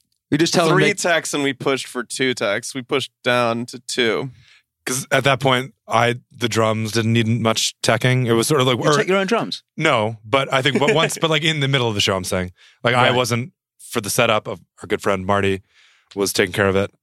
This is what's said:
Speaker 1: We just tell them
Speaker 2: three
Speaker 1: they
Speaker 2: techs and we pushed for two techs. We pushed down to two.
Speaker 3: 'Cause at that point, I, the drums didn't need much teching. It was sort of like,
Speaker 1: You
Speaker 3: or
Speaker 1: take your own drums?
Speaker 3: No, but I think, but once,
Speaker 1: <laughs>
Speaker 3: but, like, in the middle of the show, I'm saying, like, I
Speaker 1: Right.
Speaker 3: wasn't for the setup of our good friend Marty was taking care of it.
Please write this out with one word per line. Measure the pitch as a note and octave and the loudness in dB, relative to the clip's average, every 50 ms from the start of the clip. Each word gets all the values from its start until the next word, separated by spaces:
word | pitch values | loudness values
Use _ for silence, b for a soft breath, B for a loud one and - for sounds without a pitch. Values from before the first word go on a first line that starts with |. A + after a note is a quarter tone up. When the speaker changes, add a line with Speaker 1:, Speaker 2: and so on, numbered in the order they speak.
| _ _ _ _ _ - | _ _ _ _ _ -2
Speaker 1:
We | C3+ D3+ | 0 0
just | E3 E3 - | 0 2 2
tell | F#3+ E3+ D#3+ | 2 2 4
them | D3+ | 4
Speaker 2:
three | - D3+ | 4 4
Speaker 1:
they | D3+ - | 2 0
Speaker 2:
techs | - - F3+ E3+ D#3+ D3 - - | 0 0 0 0 0 -2 -4 -4
and | D3 | -2
we | C#3+ C#3 | -2 -2
pushed | C3+ - - D3 C3+ B2+ - | -4 -2 -2 -2 -2 -2 -4
for | - - B2+ | -8 -8 -10
two | A#2 - - - C3+ C3 | -8 -8 -4 -2 -2 -2
techs. | B2 - B2 G#2 G2 A#2 A2+ - - | -2 -2 -2 -2 -2 -2 -4 -8 -10
We | C3+ | -10
pushed | A#2+ - D#3 C3+ B2+ - _ _ | -6 -4 -4 -4 -4 -6 _ _
down | - B2+ B2 B2 A#2+ A#2 A#2 A#2 A#2+ | -2 0 2 2 2 0 0 -2 -4
to | - - A#2+ | -8 -12 -16
two. | - - - - B2 A2+ G2+ D#2 C3+ C3+ - b b b b b b _ _ _ - | -12 -8 -2 0 0 2 0 0 -4 -6 -10 b b b b b b _ _ _ -8
Speaker 3:
'Cause | - B2+ C3+ - - | -8 -6 -6 -4 0
at | C#3 C3+ A#2+ | 0 2 2
that | C#3 C3+ B2+ | 2 0 2
point, | - C3+ B2+ B2 C3 C#3 - _ _ | 2 2 2 0 -2 -6 -12 _ _
I, | - A2+ A2+ A#2 A#2+ A#2+ B2 - _ - | -2 0 2 2 2 0 -4 -8 _ -12
the | - A#2+ A#2 | -6 -6 -2
drums | G#2+ A2 A2+ A2 A2 A2 A2 G#2+ | 0 0 0 0 0 -2 -4 -4
didn't | G#2+ A#2 A2 A2+ | -2 -2 0 2
need | A#2 A#2 A#2 A2 | 2 2 2 0
much | A#2 A#2+ A2+ A2 A2 - - - - _ | 0 0 0 0 0 0 -2 -6 -6 _
teching. | - - A#2 G#2+ - B2+ B2+ B2+ B2+ | 0 0 0 2 2 0 0 2 2
It | A#2 | 2
was | A#2 A2+ A2+ | 2 2 2
sort | - D#3 C#3 | 2 2 2
of | B2+ C3 | 2 2
like, | B2+ A2+ | 0 0
Speaker 1:
You | - | 2
Speaker 3:
or | - D3+ | 2 2
Speaker 1:
take | - - - | 2 2 0
your | F#3+ G3 | 0 0
own | F#3+ | 0
drums? | F#3 A#3 A3 D3 F#2 - - _ _ - | 0 -2 -2 -2 -4 -8 -12 _ _ -8
Speaker 3:
No, | - D3+ D#3+ C#3 A#2 G#2+ A2 A2+ - - | -2 0 2 2 2 0 -2 -4 -8 -8
but | G#2+ A#2+ C3+ C3+ C3+ | 0 0 0 0 2
I | C3+ C3+ | 0 0
think, | B2+ D3 C3 - | 0 2 2 2
but | C#3 - - | 2 2 2
once, | D#3 E3 D3+ - - | 2 2 0 -2 -2
Speaker 1:
<laughs> | |
Speaker 3:
but, | - D#3+ | -2 0
like, | D#3+ D3+ D#3 | 0 0 0
in | D#3+ D#3+ D3+ | 0 0 0
the | C3+ C3 | -2 0
middle | C#3 C3+ B2 A#2 | 0 2 0 0
of | G#2+ | 0
the | G2+ | 0
show, | - - G2 | 0 0 0
I'm | F#2+ F#2 | -2 -2
saying, | - G2+ F#2 F2+ F2+ - b b b b b | -2 -2 -2 -4 -4 -8 b b b b b
like, | b A#2 B2 | b 2 4
I | B2 B2 B2+ | 4 4 4
Speaker 1:
Right. | B2 | 4
Speaker 3:
wasn't | B2 B2+ A2 A#2+ A#2 B2+ F#3 _ _ _ _ _ _ | 2 0 0 0 -4 -4 -6 _ _ _ _ _ _
for | - - - B2 | -14 -6 -6 -6
the | G2+ G2+ | -4 -2
setup | - - A#2+ A2+ A2 G#2+ - A#2 | 0 2 2 4 2 0 0 -4
of | G#2 E2+ - _ _ - | -12 -12 -14 _ _ -14
our | - | -8
good | F#2 G#2+ G2 | -6 -6 -2
friend | - G#2+ G2 F#2+ F#2 | 0 -2 -2 -2 0
Marty | F#2 G2+ G2+ G2 G2 F#2+ F#2+ - b b b b b b b b b b | 0 0 0 0 0 -2 -4 -6 b b b b b b b b b b
was | G2 G2+ F2+ | -4 -4 -2
taking | - - G#2 F2+ F2+ | 0 0 -2 0 0
care | G#2+ G2+ G2 | 0 0 2
of | F#2+ | 2
it. | G2 G2+ - _ _ | 0 0 -2 _ _